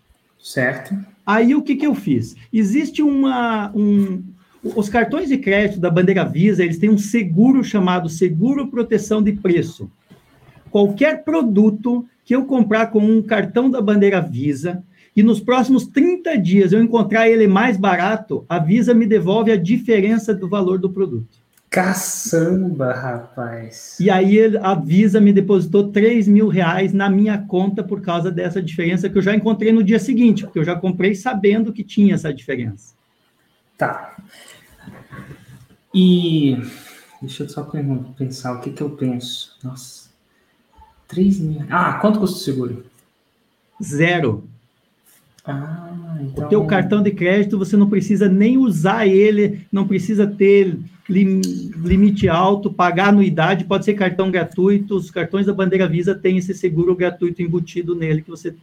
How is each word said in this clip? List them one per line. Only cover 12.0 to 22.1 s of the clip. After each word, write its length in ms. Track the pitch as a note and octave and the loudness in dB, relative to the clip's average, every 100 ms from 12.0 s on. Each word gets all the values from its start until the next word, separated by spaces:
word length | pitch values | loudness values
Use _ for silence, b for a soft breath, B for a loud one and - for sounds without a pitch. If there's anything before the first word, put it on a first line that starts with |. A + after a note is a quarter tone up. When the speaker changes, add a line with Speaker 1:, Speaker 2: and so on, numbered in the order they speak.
| b b | b b
Speaker 2:
que 120 | - B3+ | -2 -2
eu 100 | C4+ | 0
comprar 420 | C4 G#3+ A3 A3+ | 0 2 0 0
com 120 | A3 | 2
um 220 | G#3+ A3 | 2 2
cartão 480 | G#3+ G#3+ - A#3 C4 | 2 -2 0 0 0
da 120 | B3+ | 0
Bandeira 400 | G3+ G#3 G3 F#3+ | 0 2 4 2
Visa 640 | D#3 A#2+ D3 C3+ E3+ F3+ b b b G#3 | -2 -4 -4 -4 -6 -8 b b b 2
e 60 | |
nos 180 | A3 G#3 | 2 2
próximos 460 | - B3+ B3+ C4 - | 0 0 2 0 0
trinta 500 | C#4 F4 F4+ E4+ C#4+ | 0 0 0 -2 -2
dias 340 | E3+ G3 F#3 | 2 2 4
eu 100 | G#3+ | 4
encontrar 460 | A3+ A3+ G#3 A3 A3+ | 2 2 0 2 4
ele 180 | A3+ G#3 | 4 4
mais 280 | F#3 B3 F#3+ | 4 2 0
barato, 680 | G3 F3 F#3+ A3 - C3 - | 0 0 0 -4 -6 -10 -4
a 100 | E3+ | -4
Visa 360 | D#3+ A#3 A3+ | 0 2 4
me 120 | A#3 A3+ | 2 4
devolve 460 | G#3+ E3+ G#3+ A3+ | 2 2 0 2
a 60 | G#3+ | 0
diferença 760 | E3+ A#3+ - A3 G3+ A3+ - | 0 -2 0 0 2 0 -2
do 140 | G#3 F#3 | -4 -4
valor 320 | G3+ F#3 F#3 | -2 -2 -2
do 100 | F#3 | -2
produto. 480 | F#3+ F#3 A#2 A#2 _ _ _ _ | -4 -4 -6 -10 _ _ _ _
Speaker 1:
Caçamba, 1200 | F#3 F#3 F#3 - | -2 -2 -4 -6